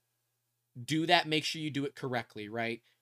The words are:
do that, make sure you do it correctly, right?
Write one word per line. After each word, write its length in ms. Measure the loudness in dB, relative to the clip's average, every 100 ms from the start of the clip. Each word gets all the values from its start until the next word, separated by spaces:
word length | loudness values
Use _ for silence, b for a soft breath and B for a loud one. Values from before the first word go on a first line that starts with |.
| _ _ _ _ _ _ _ -10
do 220 | -2 0
that, 240 | 6 4 6
make 160 | 2
sure 160 | 0 -4
you 100 | -4
do 140 | -2
it 100 | -4
correctly, 540 | -4 -4 -2 -4 -8 -8
right? 320 | -4 -4 -4 _ _